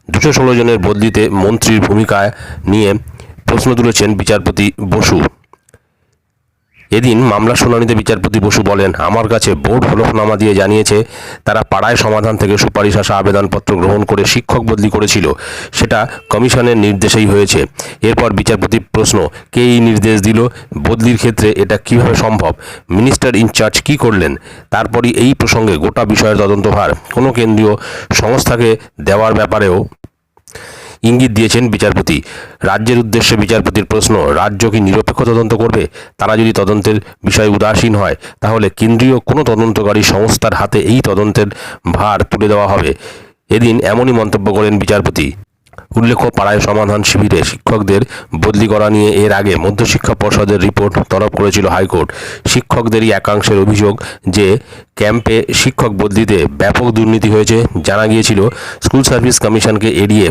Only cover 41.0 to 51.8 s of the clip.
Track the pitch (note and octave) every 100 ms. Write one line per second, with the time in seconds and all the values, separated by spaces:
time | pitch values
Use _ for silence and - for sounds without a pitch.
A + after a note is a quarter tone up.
41 | A2 G2 G#2 G#2 G2+ - - - F2 F2+
42 | G#2 G2 - - G#2 G#2 G2 F#2+ D#2 -
43 | - - - _ - A2+ A#2 A2+ - A2+
44 | B2+ A#2 G#2 G#2+ G2+ G2+ G#2 G#2 F2+ G#2
45 | F2 - C#2+ - - _ _ - - A2+
46 | A#2 A#2+ A#2+ - G2+ G#2 - G#2 G#2 G#2
47 | G2 G2 G#2 F2+ - - - A2 G2+ G2
48 | - - - D#2+ G#2 G#2 G#2+ G#2+ G#2+ G#2+
49 | G#2 G2+ G#2 G2 G2+ E2 F#2 G2+ A#2 -
50 | - G#2+ G#2 - G2+ G2+ G2 - G2+ -
51 | - F#2+ G#2 G2+ G2+ G2+ F#2 F2